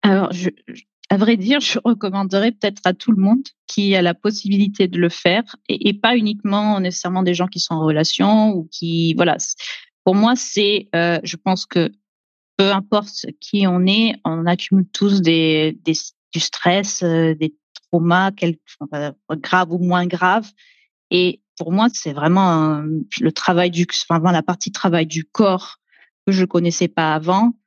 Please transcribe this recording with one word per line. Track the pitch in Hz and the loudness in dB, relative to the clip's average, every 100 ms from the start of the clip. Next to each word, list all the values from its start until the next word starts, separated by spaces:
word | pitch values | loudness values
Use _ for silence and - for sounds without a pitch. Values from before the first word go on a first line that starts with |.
| 208 | 4
Alors, | 196 190 | 2 0
je, | 180 185 - - | -2 -6 -6 -20
je, | - _ _ - | -20 _ _ -2
à | 196 | 2
vrai | 214 233 | 2 2
dire, | 190 285 | 2 0
je | 302 - | 0 -2
recommanderais | - 220 202 196 190 196 220 | 0 0 -2 -4 -2 0 0
peut-être | 233 208 202 | 0 -4 -2
à | - | -4
tout | 185 - | -2 0
le | 214 | 2
monde | 196 240 269 _ - | 4 2 0 _ -8
qui | - 202 190 | -2 0 2
a | |
la | 175 | 2
possibilité | 170 208 208 202 196 202 202 190 | 0 -4 -4 -2 2 2 2 -2
de | 175 | 2
le | 170 | 0
faire | - - 190 233 - _ | 0 -2 -2 -2 -12 _
et, | 190 208 | -2 -2
et | |
pas | 202 226 240 | 0 0 2
uniquement | 214 208 208 202 208 208 | 0 -4 -2 0 0 0
nécessairement | 185 175 180 185 | -2 -4 -4 0
des | 185 | 0
gens | 175 180 | 0 -2
qui | 175 | -4
sont | - 165 | -6 -2
en | 160 | 0
relation | 151 160 - 190 220 214 | 0 0 0 2 4 4
ou | 190 160 | 0 -6
qui, | - 170 165 165 | -8 -4 0 0
voilà. | 160 175 - - - - - - _ | 2 0 0 -4 -10 -12 -16 -18 _
Pour | - 196 | 0 2
moi, | 220 254 | 2 2
c'est, | - - 202 208 - | -2 0 0 0 -2
euh, | 170 170 170 | -2 0 -2
je | 165 170 | -4 -8
pense | - 185 - | -2 -2 -2
que | 185 165 - _ _ _ _ _ - | -2 -2 -4 _ _ _ _ _ 0
peu | 196 | 0
importe | 196 202 208 208 - - - | 2 0 -2 -2 -12 -12 -14
qui | - 202 196 | -4 0 2
on | 180 185 | 2 2
est, | 202 226 - - | 2 0 -2 -6
on | 165 170 | -2 -2
accumule | 180 - 190 180 | -2 0 0 0
tous | - 202 202 | -2 0 2
des, | 165 165 160 156 156 156 - | 2 2 2 2 0 -2 -4
des, | 160 - _ _ | -4 -4 _ _
du | 165 | -6
stress, | - - 180 185 202 - | -6 -2 0 0 -2 -4
euh, | 180 165 165 | 0 2 2
des | 156 156 - _ - _ | 0 -4 -6 _ -20 _
traumas, | 170 170 175 190 | 0 2 2 2
quel, | 196 170 160 _ - | -2 -4 -4 _ -16
enfin, | 147 151 147 139 _ | -12 -8 -8 -10 _
graves | 156 - 185 175 | -10 -2 0 0
ou | 175 | -2
moins | 180 180 180 | 0 0 0
graves. | 175 185 202 214 _ _ _ _ _ _ | 0 0 0 -2 _ _ _ _ _ _
Et | 180 180 - _ - | 0 0 -2 _ -12
pour | 165 | -4
moi, | 185 226 | 2 2
c'est | 233 - | 0 -8
vraiment | 143 151 180 190 | -2 0 2 2
un, | 160 156 151 151 156 - - | 2 0 -2 -4 -6 -6 -4
le | 160 | -2
travail | 160 - 175 180 | -2 0 2 0
du, | 170 175 | 0 -2
enfin, | - - 170 | -4 -2 0
vraiment | 170 | 2
la | 175 | 0
partie | 156 175 - | 0 -4 -6
travail | - 190 170 160 | -4 0 0 -2
du | 160 | -4
corps | 160 - 202 185 - - _ _ _ _ - | -10 0 2 2 -6 -20 _ _ _ _ -2
que | |
je | 190 | 0
connaissais | 185 180 170 170 175 | 2 2 0 -2 -2
pas | - 160 | 0 0
avant. | 156 160 190 233 240 | 0 0 2 2 0